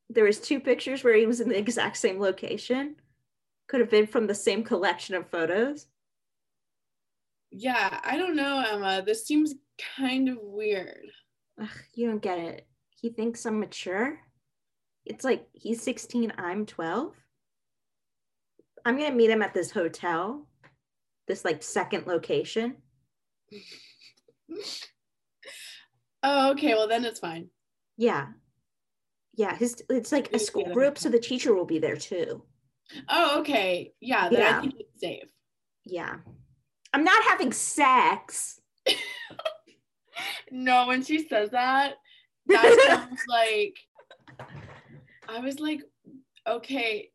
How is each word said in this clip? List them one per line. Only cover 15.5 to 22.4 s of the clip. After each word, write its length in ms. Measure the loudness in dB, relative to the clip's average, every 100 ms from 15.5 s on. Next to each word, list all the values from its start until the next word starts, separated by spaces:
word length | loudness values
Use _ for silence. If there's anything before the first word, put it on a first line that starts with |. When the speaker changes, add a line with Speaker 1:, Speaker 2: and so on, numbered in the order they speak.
Speaker 1:
he's 280 | _ -6 -4
sixteen, 500 | -4 -6 -4 -2 -2 -4
I'm 280 | -6 -6 -6
twelve. 500 | -6 -4 -4 -6 -10 _ _ _ _ _ _ _ _ _ _ _ _ _ _ _ -6 -2
I'm 120 | 0
gonna 180 | 0 4
meet 140 | 4
him 120 | 4
at 120 | 0
this 180 | -2 -4
hotel, 760 | -2 -4 -4 -4 -2 -4 -8 -14 _ _ _ _ _ _ _ -8
this, 160 | -4 -4
like, 180 | -4
second 420 | -4 -4 -2 -4 -2
location. 720 | -4 -2 -2